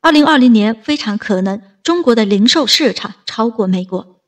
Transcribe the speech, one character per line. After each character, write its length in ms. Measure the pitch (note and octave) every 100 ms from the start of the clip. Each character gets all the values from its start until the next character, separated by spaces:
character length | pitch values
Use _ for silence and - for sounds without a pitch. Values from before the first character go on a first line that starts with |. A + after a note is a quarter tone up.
二 100 | D#4+
零 160 | D4+ D4
二 120 | D4+
零 140 | B3
年 300 | A3 G#3 A3+
非 140 | - D4
常 220 | - G#3
可 240 | - F#3+
能 180 | F#3+ G3+ - _
中 200 | - F4
国 120 | D#4+
的 100 | A3+
零 240 | G#3+ G3+ A3
售 180 | E4 A#3
市 280 | - C#4+
场 180 | - G#3 - -
超 240 | - A3+
过 160 | A#3 F#3+
美 180 | F#3
国 380 | F#3 F3+ - _